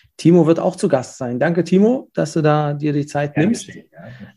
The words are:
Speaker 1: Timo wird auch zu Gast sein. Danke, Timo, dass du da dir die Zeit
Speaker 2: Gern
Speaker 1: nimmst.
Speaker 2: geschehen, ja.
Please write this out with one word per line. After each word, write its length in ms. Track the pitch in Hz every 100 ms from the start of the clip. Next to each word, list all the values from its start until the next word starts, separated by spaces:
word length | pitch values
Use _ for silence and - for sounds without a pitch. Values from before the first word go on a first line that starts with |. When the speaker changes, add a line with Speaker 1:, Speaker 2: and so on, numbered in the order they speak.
| _ -
Speaker 1:
Timo 300 | 165 175 156
wird 120 | 170
auch 160 | 185 180
zu 120 | 190
Gast 300 | 131 123 -
sein. 220 | 123 123
Danke, 240 | 156 175
Timo, 460 | 170 185 214 262 -
dass 200 | - 160
du 80 | 165
da 320 | 151 151 147
dir 200 | 147 151
die 120 | 147 143
Zeit 280 | 143 147
Speaker 2:
Gern 120 | 147 180
Speaker 1:
nimmst. 220 | 233 -
Speaker 2:
geschehen, 220 | - -
ja. 80 | - - - 202